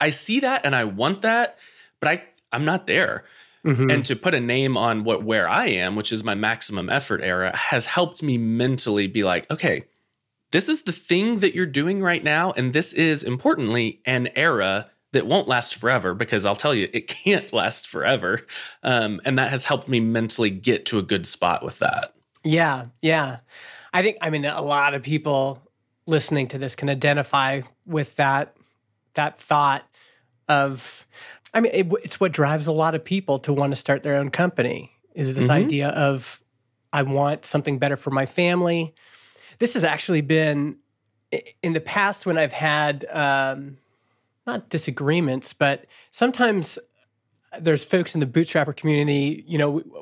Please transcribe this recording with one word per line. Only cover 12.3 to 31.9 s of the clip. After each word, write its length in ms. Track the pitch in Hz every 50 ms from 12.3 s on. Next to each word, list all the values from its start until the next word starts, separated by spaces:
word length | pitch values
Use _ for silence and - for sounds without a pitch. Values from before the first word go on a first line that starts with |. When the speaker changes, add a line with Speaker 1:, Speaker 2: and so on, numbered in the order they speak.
| 151 160 175 190
Speaker 1:
And 200 | - - 127 127
this 200 | 117 156 180 -
is, 300 | - - 165 160 156 139 -
importantly, 760 | 110 127 127 - 294 320 - 123 104 120 123 113 110 - - -
an 220 | 127 131 123 123 - -
era 540 | 131 156 165 131 107 95 95 95 104 107 - _ _ _ _
that 140 | - 131 85
won't 220 | 110 160 196 - -
last 260 | 127 120 117 - -
forever," 400 | - - 120 131 117 95 92 87
because 320 | 98 120 - 120 104 95
I'll 80 | 101 104
tell 180 | - - 147 139
you, 140 | 107 92 -
it 160 | - - - -
can't 440 | - - - 202 202 160 - -
last 340 | - 110 87 113 117 - - -
forever. 580 | - 85 69 104 135 - 90 90 107 - - - - - - - - - -
Um, 360 | - 127 120 110 107 104 - -
and 120 | 135 131 135
that 120 | 131 113
has 140 | 139 127 -
helped 240 | - 147 127 - -
me 100 | 131 117
mentally 500 | 113 113 117 117 113 110 - - 113 104
get 360 | 95 95 104 127 110 - -
to 120 | - 117 104
a 40 |
good 240 | 90 - 104 92 85
spot 380 | - - - 90 90 85 - -
with 160 | - - -
that. 340 | - - - - - - _ _ _ _ _ _ -
Speaker 2:
Yeah, 420 | 160 156 165 165 151 135 127 120 120 - _
yeah. 360 | - 160 160 160 143 131 123 120 - _ - - - - - - - -
I 100 | - 180
think, 160 | 185 214 208 214
I 80 | 175 160
mean, 140 | 156 147 143
a 180 | 147 - -
lot 320 | 143 143 143 143 143 143 139
of 80 | 131
people 580 | 120 139 156 151 151 151 143 135 135 139 131 123 - _ _ _ _ _ _ _ _
listening 400 | 170 160 151 - - 151 143 131 123
to 100 | - 131
this 180 | 139 127 -
can 120 | - - 139
identify 720 | 139 131 139 143 143 147 139 - - 139 135 135 135 139 127 - _ _ _
with 300 | 185 160 151 139 - -
that, 400 | - 143 139 139 139 147 - _ _ _ _ _ _ _ _ _ _ _ _ -
that 260 | 151 147 147 - -
thought 420 | - - 156 147 143 139 135 139 - _ _ _ _ _ _ _ _ _ _ _ _ -
of, 580 | 147 143 139 139 135 120 - - - - - _ _ - - - - - - -
I 80 | - 226
mean, 120 | 233 - -
it, 140 | 190 190 165